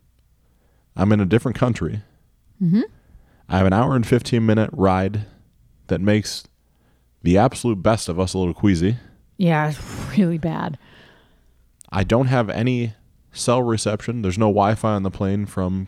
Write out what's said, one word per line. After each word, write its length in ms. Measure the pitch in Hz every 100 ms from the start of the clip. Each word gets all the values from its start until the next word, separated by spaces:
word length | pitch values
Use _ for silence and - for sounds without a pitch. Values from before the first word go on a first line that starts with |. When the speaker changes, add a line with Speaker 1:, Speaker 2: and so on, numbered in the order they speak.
| _ _ _ _ _ _ _ _ _ -
Speaker 1:
I'm 160 | 98
in 80 | 107
a 40 | 95
different 300 | 117 135 107
country. 460 | 123 110 78 107 - _ _ _ _ -
Speaker 2:
Mm-hmm. 220 | 180 202 403 - _ - _ _ -
Speaker 1:
I 100 | 92
have 80 | 95
an 60 |
hour 220 | 98 135
and 100 | 131
fifteen 400 | 107 123 - 120
minute 260 | 113 110 104
ride 540 | - 95 92 98 107 104 - _ _ _ _ -
that 140 | 87
makes 420 | 98 107 101 - - _ _ _ _ _ _ _
the 160 | 85 90
absolute 460 | 127 - 120 101
best 260 | 95 110 -
of 120 | 85
us 120 | 92
a 60 | 95
little 160 | 90
queasy. 420 | 82 104 87 92 120 - _ _ -
Speaker 2:
Yeah, 320 | 175 156 151
it's 460 | 143 - - - -
really 220 | 175 170
bad. 400 | 160 156 165 143 _ - - _ _ _ _ _ _ _ -
Speaker 1:
I 140 | 95
don't 220 | 92 113 131
have 200 | 131 107
any 460 | - 120 123 120 110 _ _ _
cell 280 | - - 123
reception. 640 | 120 110 - 104 - 120
There's 160 | 98 92
no 80 | 107
Wi-Fi 440 | 101 101 110 113
on 100 | 104
the 80 | 95
plane 340 | - 98 101
from 420 | 101 - 92 95